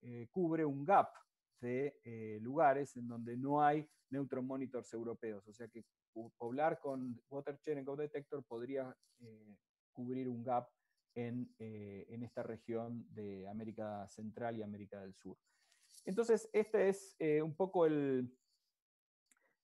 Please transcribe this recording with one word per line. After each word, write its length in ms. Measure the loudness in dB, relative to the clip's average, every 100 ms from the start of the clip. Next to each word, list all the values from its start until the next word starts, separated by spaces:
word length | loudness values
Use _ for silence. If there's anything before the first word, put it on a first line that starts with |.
eh, 260 | -12 -10 -6
cubre 340 | 2 4 4
un 200 | 2 2
gap 260 | 6 6 6 0 -20 _ _ _
de, 400 | -4 -2 -2 -4
eh, 340 | -10 -10 -8 -6
lugares 560 | -4 4 6 6 0 -6
en 120 | -8
donde 280 | -6 -6 -4
no 260 | 0 4
hay 260 | 6 4 0 _ _
neutron 360 | -4 -2 -2 -2
monitors 460 | -4 -4 -6 -6
europeos. 540 | -6 -6 -4 -6 -6 -10
O 40 |
sea 160 | -16 -14
que 160 | -14 -18 _ _
po-, 200 | -12 -12 -8
poblar 420 | -4 2 2 2
con 420 | -2 -4 -4 -8 -8
Water 280 | -8 -6 -6
Cherenkov 360 | -4 -4 -4 -4
Detector 480 | -4 -6 -6 -8
podría, 500 | -8 -8 -4 -4 -4 -8 _ _
eh, 360 | -20 -20 -20 -20 _ _ _
cubrir 360 | -10 -4 -2 -2
un 140 | -4
gap 260 | 0 0 0 _ _ _ _
en, 380 | -6 -4 -4 -6 -8
eh, 480 | -10 -10 -10 -10 -12
en 140 | -10
esta 200 | -8 -6
región 640 | -6 -8 -4 -4 -2 -6 -10
de 380 | -10 -8 -8 -8
América 580 | -8 -8 -6 -6 -6 -8
Central 480 | -10 -10 -4 -4 -4
y 60 |
América 380 | -6 -8 -10 -12
del 140 | -12
Sur. 220 | -14 -14 -14 _ _ _ _ _ -12
Entonces, 440 | -4 0 4 2 4
este 360 | 2 4 6 4
es, 280 | 4 -4 -2
eh, 240 | 4 4
un 140 | 4 0
poco 300 | 2 6 6
el, 460 | 6 4 4 2 -6 _ _ _ _ _ _ _ _ _ _ _ _